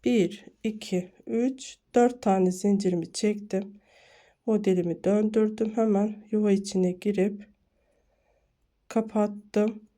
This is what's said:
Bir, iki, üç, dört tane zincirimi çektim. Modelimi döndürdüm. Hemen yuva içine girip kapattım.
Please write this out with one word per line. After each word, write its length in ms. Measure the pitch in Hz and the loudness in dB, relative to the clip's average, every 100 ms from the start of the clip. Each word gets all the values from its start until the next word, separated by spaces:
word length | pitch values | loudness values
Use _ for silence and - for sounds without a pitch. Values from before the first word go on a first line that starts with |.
| 247 | 2
Bir, 400 | 240 175 - - _ | 2 2 -2 -20 _
iki, 480 | 226 214 - 185 180 _ - | -6 -6 -4 -4 -4 _ -6
üç, 500 | 226 247 262 - - _ 247 | -2 -2 -4 -14 -20 _ 4
dört 260 | 240 247 | 4 2
tane 300 | 214 190 185 | 0 2 2
zincirimi 600 | 180 202 202 196 175 160 | 2 0 2 2 -2 -4
çektim. 680 | - 214 208 208 190 196 - _ _ _ - _ _ - | -4 -2 -2 -4 -6 -6 -18 _ _ _ -20 _ _ -2
Modelimi 580 | 214 208 185 170 165 | 0 2 2 0 -2
döndürdüm. 720 | 185 208 214 214 214 214 220 220 | 0 2 2 2 0 0 -4 0
Hemen 480 | 220 202 214 214 - | 2 2 0 -4 -4
yuva 200 | 214 208 | 0 2
içine 400 | 196 196 190 180 | 2 0 0 0
girip 560 | 180 208 202 196 208 - _ _ _ _ _ _ _ _ _ _ _ _ _ _ | 0 -4 0 0 -2 -16 _ _ _ _ _ _ _ _ _ _ _ _ _ _
kapattım. 1000 | 226 220 220 208 208 - 208 214 - - | -4 -2 -2 -2 -4 -4 0 0 -2 -18